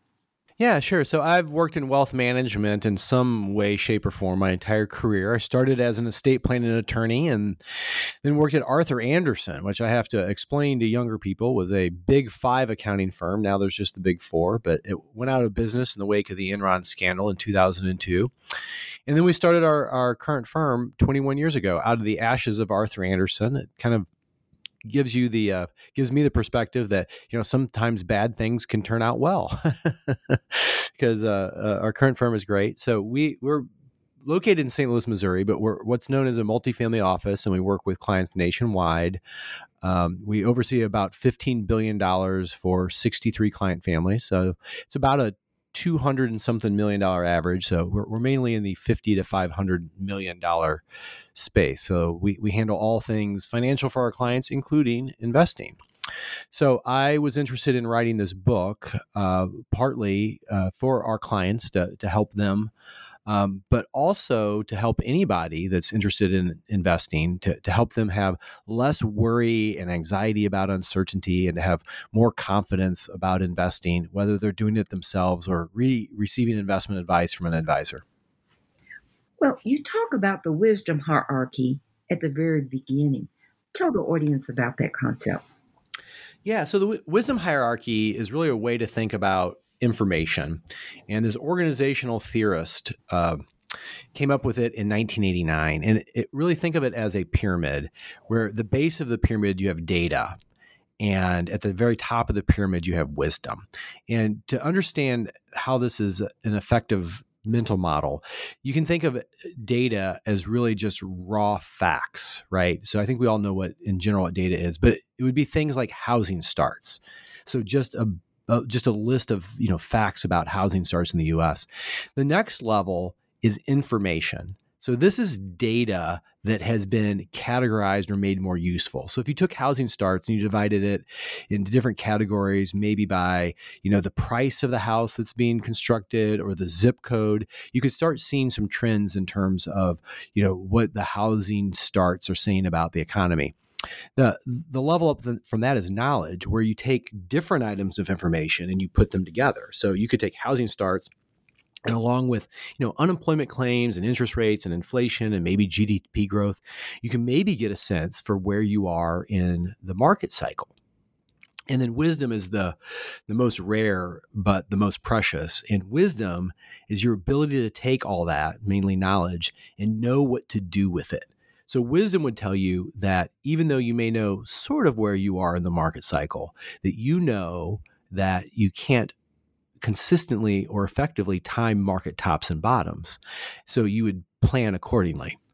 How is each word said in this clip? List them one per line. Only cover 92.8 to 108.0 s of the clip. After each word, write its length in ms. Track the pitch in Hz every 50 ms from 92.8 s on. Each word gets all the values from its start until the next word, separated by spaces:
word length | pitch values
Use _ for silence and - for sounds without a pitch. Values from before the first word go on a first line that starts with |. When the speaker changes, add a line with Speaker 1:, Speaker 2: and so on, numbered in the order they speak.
| - - - _ _ - 90
Speaker 1:
uh, 240 | 87 85 82 80 71 67 _ _ _ _ - - - - - - - - _ -
came 200 | - 143 139 139
up 120 | 131 -
with 140 | 131 110 123
it 160 | 117 120 -
in 140 | 113 101 104
nineteen 340 | 107 107 113 107 - 110 101
eighty-nine. 600 | 95 90 87 85 80 80 78 78 78 78 78 76
And 180 | 110 110 110 - _ -
it, 120 | 120 110 - -
really 240 | 135 160 175 165
think 180 | 165 - 170 156
of 80 | 160 135
it 120 | 123 95
as 200 | 117 110 104 90
a 80 | 98 90
pyramid 680 | - - - - 101 90 87 80 69 71 71 73 - _ - - - - - _
where 240 | - 110 113 110 101
the 140 | 107 110 110
base 360 | 95 - 135 151 165 160 -
of 60 | 151
the 120 | 120 117 110
pyramid, 420 | - - 113 107 104 101 95 92
you 80 | 98 98
have 180 | 85 80 85
data. 500 | 80 92 85 85 85 - 67 - - - - _ _ _ _ _ - _ _ _ _ _ -
And 500 | 107 104 95 95 92 90 90 87 85 87
at 120 | 101 107
the 120 | - 101 92
very 220 | 101 120 120 113
top 340 | - - - 117 117 117 -
of 60 | 107
the 80 | 101 -
pyramid, 460 | - - 104 101 95 90 85 82 90
you 60 | 85
have 160 | 85 76 73
wisdom. 580 | 73 71 71 76 - - - - - - - - - - - - - - _ -
And 340 | 113 113 110 107 107 110 - -
to 120 | 139 127 135
understand 680 | 156 180 196 180 - - 156 139 131 123 120 110 - - - _ _ -
how 240 | - - 127 131 123
this 220 | 123 120 - -
is 200 | 107 101 90 95
an 340 | 104 - - _ - 110 104
effective 680 | 101 - - 120 113 - - 110 95 87 85 95 - - _ _ _ -
mental 340 | 107 113 113 110 - 104 92
model, 440 | 90 85 76 76